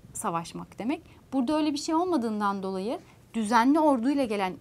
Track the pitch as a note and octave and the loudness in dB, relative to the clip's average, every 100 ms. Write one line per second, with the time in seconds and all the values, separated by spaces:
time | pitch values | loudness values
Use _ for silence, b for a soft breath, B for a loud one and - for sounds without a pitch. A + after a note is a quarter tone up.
0 | - - G#3 E3+ E3 E3+ F3 - A3 E4+ | -14 -8 -4 -4 -6 -12 -12 -8 -6 -6
1 | - b b C4+ B3+ D#4 D#4 C#4+ - D#4+ | -8 b b -2 0 0 0 -2 0 0
2 | F#4 D4+ A3+ G#3+ G3+ G3 F#3+ F#3+ G3+ F4 | 2 0 -2 -2 -2 -2 -4 -4 -6 -8
3 | B B _ A3+ G#3 A#3 B3 D#4 D#4 C4 | B B _ -4 2 4 6 6 6 4
4 | B3 C#4 A#3+ G3+ F#3 - | 2 0 0 -2 -4 -6